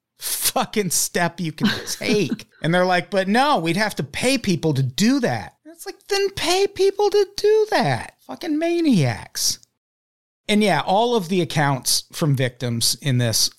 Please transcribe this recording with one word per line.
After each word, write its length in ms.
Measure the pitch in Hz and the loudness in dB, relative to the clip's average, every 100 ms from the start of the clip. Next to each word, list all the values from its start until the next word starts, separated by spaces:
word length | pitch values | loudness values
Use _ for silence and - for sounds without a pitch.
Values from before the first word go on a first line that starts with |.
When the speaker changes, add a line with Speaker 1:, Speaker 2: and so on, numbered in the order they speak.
| _ _ | _ _
Speaker 1:
fucking 720 | - - - - 220 220 190 | -8 -4 -2 -2 -2 -2 -2
step 480 | - - 190 170 170 | -2 -2 -2 -2 -2
you 100 | 165 | -8
can 160 | - 208 | -2 -2
Speaker 2:
<laughs> 200 | - - | -2 -8
Speaker 1:
take. 600 | - 208 208 165 - - _ | -6 0 0 0 -4 -10 _
And 120 | 151 | 0
they're 120 | 175 180 | 2 2
like, 240 | 180 175 | 0 0
"But 180 | 190 190 | -2 2
no, 300 | 226 285 247 | 2 2 2
we'd 160 | 165 175 | 0 -2
have 180 | 214 - | -2 -4
to 80 | |
pay 340 | 147 - 247 269 | -8 -2 0 0
people 360 | - 175 160 135 | 0 0 0 0
to 80 | |
do 360 | 131 - 214 277 | -2 0 2 2
that." 380 | 220 113 - _ 302 | 0 -4 -6 _ -20
And 80 | |
it's 120 | 339 392 | -16 -16
like, 220 | 381 _ | -16 _
"Then 220 | 392 392 | -2 -2
pay 360 | 392 302 370 392 | -2 0 2 0
people 420 | 392 392 392 415 | 2 0 2 2
to 180 | 403 392 - | 2 0 0
do 320 | 415 427 427 | 2 2 2
that. 440 | 415 180 123 - _ | 0 0 -2 -6 _
Fucking 360 | - - - 302 | -16 -10 -4 -2
maniacs." 1000 | 339 349 320 208 127 98 - - - - _ _ _ _ _ _ _ _ - | 0 2 4 4 2 -2 -8 -4 -4 -4 _ _ _ _ _ _ _ _ 0
And 140 | 208 | 2
yeah, 180 | 208 151 - | 4 2 2
all 300 | 190 240 233 | 2 2 0
of 120 | 165 | 0
the 120 | 185 | -2
accounts 640 | 156 156 143 131 - - - | 0 0 0 0 0 -2 -4
from 220 | - 156 135 | -2 0 2
victims 600 | 127 - 123 117 - - | 0 -2 -6 -2 -2 -2
in 160 | 147 123 | 0 0
this 320 | 120 110 - | 2 0 -2